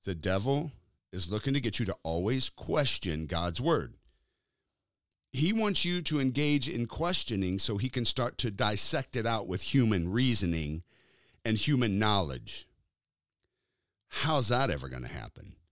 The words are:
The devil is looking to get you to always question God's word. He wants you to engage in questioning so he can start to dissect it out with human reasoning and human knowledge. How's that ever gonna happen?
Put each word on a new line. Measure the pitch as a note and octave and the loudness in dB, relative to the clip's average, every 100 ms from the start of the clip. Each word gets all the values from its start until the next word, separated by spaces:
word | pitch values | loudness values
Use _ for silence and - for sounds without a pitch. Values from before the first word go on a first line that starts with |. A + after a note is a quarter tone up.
| - | -4
The | F2+ | -2
devil | E2+ F#2+ A2 C#3 D#3 - _ _ _ | 0 0 2 0 -2 -10 _ _ _
is | F#2 E2+ | -6 -4
looking | G#2+ C#3 C#3 | -2 0 0
to | |
get | A2+ G#2 | 0 -2
you | G2+ | -2
to | F2+ | -4
always | - E2 F#2+ C3 B2+ | -2 0 2 0 -2
question | - - D#3 C#3 - F#2 D#2 D#2 | -6 -2 0 2 0 0 -2 -2
God's | E2+ F2 E2+ | -2 -2 -2
word. | C3+ D3+ C2+ - _ _ _ _ _ _ _ _ _ _ _ _ _ | 2 2 0 -10 _ _ _ _ _ _ _ _ _ _ _ _ _
He | B2+ D#3 | 0 2
wants | A3 G#3+ G3 E3+ | 2 2 2 0
you | F3+ | 0
to | E3 D3+ | 0 0
engage | C3 B2 D3 D3 C#3+ | 2 2 2 2 0
in | B2+ A#2+ | -4 -4
questioning | - D#3 F#3 - G#2 F#2 G2 | -2 -2 0 -2 0 0 0
so | - G#2 | 0 0
he | B2+ | -2
can | B2 | -2
start | A#2 - B2 - | -2 0 -2 -2
to | A#2 | -4
dissect | G2+ G#2+ G#2+ - D3 C3 B2+ | 0 0 2 0 0 -2 -2
it | A2+ | 0
out | A2+ G2 | 0 -2
with | F2+ | -4
human | - C#3 A#2 G2+ E2+ | 2 4 4 4 2
reasoning | G#2 C3 A2+ F#2 E2 D2+ D#2 - _ _ _ _ _ - | 2 2 2 2 0 -2 -6 -10 _ _ _ _ _ -2
and | A2 | 0
human | - C#3 A#2+ G2 | 2 2 2 2
knowledge. | G#2+ G#2 E2 C2 A1 - - _ _ _ _ _ _ _ _ _ _ _ _ _ _ | 4 2 2 -4 -8 -12 -14 _ _ _ _ _ _ _ _ _ _ _ _ _ _
How's | - C#3+ D#3 G#2+ | -4 2 2 4
that | A#2+ C3 | 2 2
ever | D2 C2 | 0 -4
gonna | B1+ A#1+ | -10 -8
happen? | C2 A1 - - - _ | -10 -12 -14 -20 -20 _